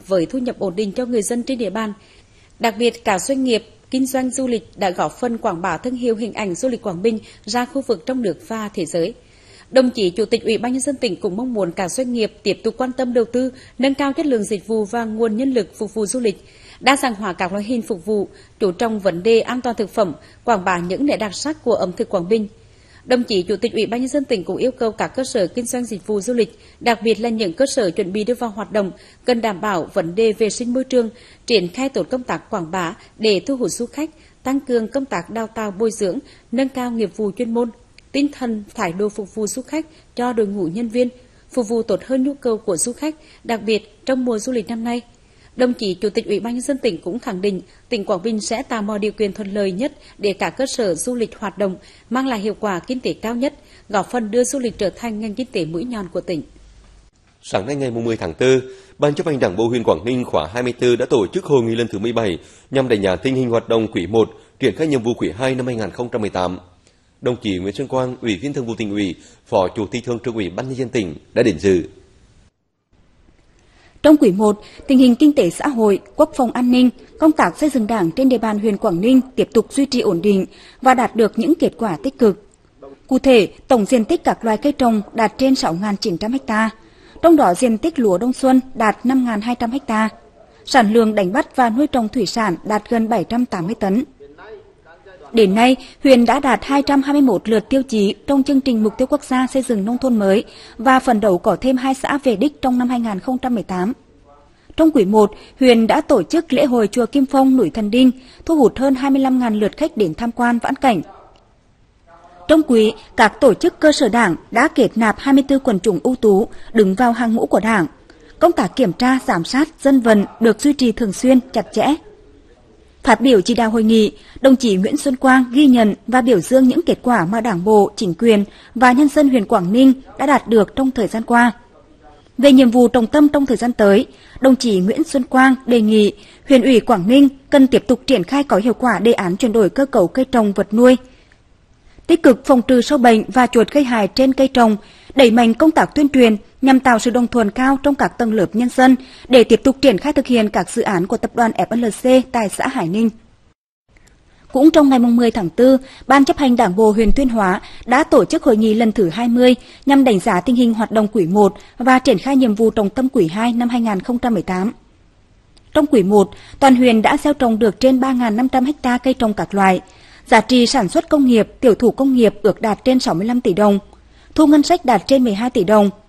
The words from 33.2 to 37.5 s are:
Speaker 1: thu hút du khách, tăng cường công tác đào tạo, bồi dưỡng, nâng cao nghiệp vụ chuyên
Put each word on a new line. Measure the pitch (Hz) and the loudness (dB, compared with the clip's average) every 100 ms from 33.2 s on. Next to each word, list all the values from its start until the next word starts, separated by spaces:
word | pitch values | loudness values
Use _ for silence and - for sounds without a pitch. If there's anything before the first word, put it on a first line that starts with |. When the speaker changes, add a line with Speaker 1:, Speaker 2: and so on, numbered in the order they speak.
| 220 190 180 | -2 -2 -2
Speaker 1:
thu | 269 | -6
hút | 196 | -6
du | - 240 | -6 -10
khách, | - 311 - _ _ | -8 -12 -12 _ _
tăng | 254 277 | -6 -6
cường | 269 240 220 | -4 -4 -4
công | 277 269 | -6 -6
tác | 190 170 | -8 -8
đào | 220 220 | -10 -10
tạo, | 226 214 | -10 -10
bồi | 185 226 | -6 -6
dưỡng, | - 196 233 - - _ | -4 -6 -6 -12 -20 _
nâng | 233 269 | -6 -6
cao | 262 247 | -6 -8
nghiệp | 233 196 - | -6 -6 -6
vụ | 208 190 | -8 -6
chuyên | 233 | -6